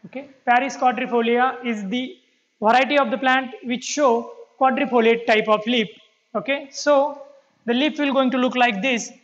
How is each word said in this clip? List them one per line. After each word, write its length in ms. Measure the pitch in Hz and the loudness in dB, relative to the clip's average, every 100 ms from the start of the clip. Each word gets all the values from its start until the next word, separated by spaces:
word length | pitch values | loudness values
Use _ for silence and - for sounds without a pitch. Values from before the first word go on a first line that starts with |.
Okay, 240 | 180 254 277 - | -16 -16 -18 -10
Paris 320 | - 240 269 - | 0 2 0 -2
quadrifolia 880 | 254 233 254 233 233 240 254 240 | -2 -2 -2 -2 2 2 0 -2
is 240 | 247 220 196 | -6 -6 -4
the 300 | 247 254 - _ _ _ _ | -6 -6 -14 _ _ _ _
variety 380 | 214 240 269 285 | 2 2 4 2
of 120 | 254 | 0
the 60 | 214 | 0
plant 380 | 262 262 262 440 | 0 0 -2 -12
which 220 | 240 247 | -6 -6
show 500 | - - 285 233 233 - - _ | -6 0 2 2 -4 -16 -20 _
quadrifoliate 680 | 262 254 285 240 226 233 233 | 0 2 0 4 4 2 2
type 220 | 214 214 | 0 2
of 180 | 214 214 | 0 2
leaf. 220 | 240 208 - _ _ _ | -2 -2 -8 _ _ _
Okay, 340 | 220 - 277 277 | -8 -4 -6 -6
so 520 | - 294 285 285 277 - - _ _ | -6 2 2 2 -4 -18 -20 _ _
the 80 | - | -4
leaf 260 | 240 294 311 | 0 0 0
will 140 | 285 | 0
going 180 | 269 262 | 2 2
to 60 | 254 | 2
look 180 | 247 | 0
like 280 | 247 240 196 | 2 0 2
this 280 | 262 240 - - | -2 -2 -6 -16